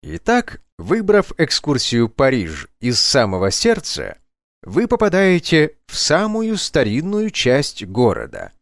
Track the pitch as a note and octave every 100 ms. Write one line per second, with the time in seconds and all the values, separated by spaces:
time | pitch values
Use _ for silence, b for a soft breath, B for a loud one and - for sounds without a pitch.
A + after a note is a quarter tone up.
0 | - D#2+ - A#3+ - - _ _ E2+ A3+
1 | G3+ G#3 - - D#3+ - - C3+ - A#2+
2 | A2+ - C3+ C3 E2+ D#2 - _ B2 A#2
3 | - C#3+ A2 F#2+ G2 - A#3 A3 - -
4 | A1 - _ _ _ _ - A2 A#3 A#3+
5 | G#3+ F3 G3 F3+ - D#3+ D3+ - _ -
6 | - D#3 G#3+ G#3+ A3+ G#3+ - D#3+ A2+ A2+
7 | E3+ G#3 A3 - B2 C3 D3 - F#2+ G2
8 | B2 A#1 A1+ G1+ G1+ _